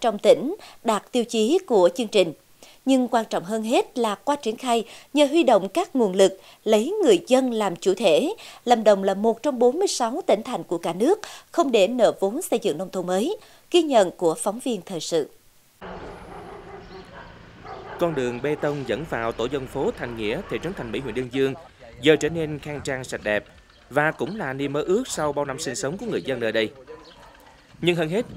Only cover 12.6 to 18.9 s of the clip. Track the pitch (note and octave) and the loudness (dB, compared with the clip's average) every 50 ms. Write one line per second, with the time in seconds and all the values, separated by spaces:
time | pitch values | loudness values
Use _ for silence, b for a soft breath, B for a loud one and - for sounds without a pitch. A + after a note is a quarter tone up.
12.6 | - G3 C#3+ D#3 F#3+ F3+ - F#3+ F3 F3+ F#3 F#3+ A3 E4 G#4+ G#4+ b b b b | -2 -2 -4 -4 -6 -8 -6 -6 -4 -2 -2 0 0 -2 -4 -8 b b b b
13.6 | b b - F4+ E4 D4+ C4+ A3+ G3 E3+ - - F#3 E3 D#3+ - - G#3+ G3 A#3+ | b b 2 2 4 4 4 4 4 4 0 0 0 0 0 0 -2 -6 -4 -4
14.6 | - - A#3 F#3+ - - G3 E3 - - E3+ D#3+ C3 - - - _ _ _ _ | -4 -4 -4 -4 -6 -8 -10 -8 -6 -2 -2 -2 -2 -2 -8 -20 _ _ _ _
15.6 | _ _ _ - - - - - - - - - - - - - - - G4 G4 | _ _ _ -20 -18 -16 -16 -16 -16 -16 -18 -18 -18 -18 -18 -18 -18 -18 -18 -18
16.6 | F#4+ F#4+ G4 F#4+ F#4 - F4+ F#4+ F#4+ F#4+ F#4 - - - - - - - - - | -18 -18 -20 -20 -20 -18 -18 -20 -20 -20 -20 -20 -20 -20 -20 -20 -20 -20 -20 -20
17.6 | - - - - - - - - F3+ E3+ D#3+ C#3 B2+ B2 A#2+ A#2+ B2+ D3 D3+ D3+ | -18 -18 -16 -16 -16 -12 -6 -2 -2 -2 -2 -2 -4 -4 -4 -4 -4 -4 -4 -2
18.6 | - D3 D3 D3 C3 A2 | -2 -4 -4 -4 -4 -4